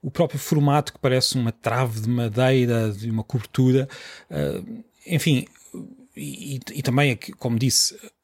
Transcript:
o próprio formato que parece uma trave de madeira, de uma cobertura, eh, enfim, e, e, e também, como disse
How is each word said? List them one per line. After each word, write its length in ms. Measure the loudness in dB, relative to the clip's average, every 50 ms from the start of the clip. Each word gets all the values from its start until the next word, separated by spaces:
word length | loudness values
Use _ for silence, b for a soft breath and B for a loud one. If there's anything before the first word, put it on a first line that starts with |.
o 80 | -10 -8
próprio 300 | 0 0 0 0 0 -6
formato 540 | -2 0 2 2 4 4 4 2 0 -2 -10
que 60 | -2
parece 360 | 0 2 2 2 2 2 0
uma 160 | 0 0 -2
trave 500 | -2 _ -4 -2 0 0 0 0 -2 -4
de 80 | -2 -2
madeira, 800 | 0 0 0 -2 2 2 4 4 6 4 4 2 2 2 0 0
de 180 | -2 -4 -6 -4
uma 140 | -4 -4 -4
cobertura, 640 | _ -4 -6 -6 -4 _ 2 4 6 6 4 2 0 B B B B B B B B
eh, 320 | -6 -4 -4 -2 -4 -6 -8 -10 -14 -16 -16 _ _ _ -8
enfim, 380 | -4 -2 0 2 2 2 0 0 -6 _ _ _ _ -18 -16 -16 -16 -20 _ -20 _ _
e, 400 | -14 -14 -12 -12 -12 -10 -10 -10
e, 240 | -10 -10 -10 -10 -4
e 20 |
também, 360 | -2 0 2 4 2 2 2 -2 -6 -16 -16
como 220 | _ -4 -2 0 2
disse 380 | 2 2 2 2 0 0 -4 -8 -20 -20 _ _